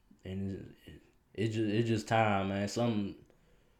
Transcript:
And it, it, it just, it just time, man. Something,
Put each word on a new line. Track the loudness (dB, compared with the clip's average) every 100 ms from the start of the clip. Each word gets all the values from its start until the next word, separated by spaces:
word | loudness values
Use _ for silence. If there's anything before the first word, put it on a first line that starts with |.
| _ -16 -8
And | -4 -4
it, | -6 -10 -18 -20
it, | -20 -20 _ _ -4
it | -2
just, | 0 0
it | 2
just | 2 0 2
time, | 4 4 4 2
man. | 0 -2
Something, | 0 0 0 -4 -8 -18 -20 _ -20 _ _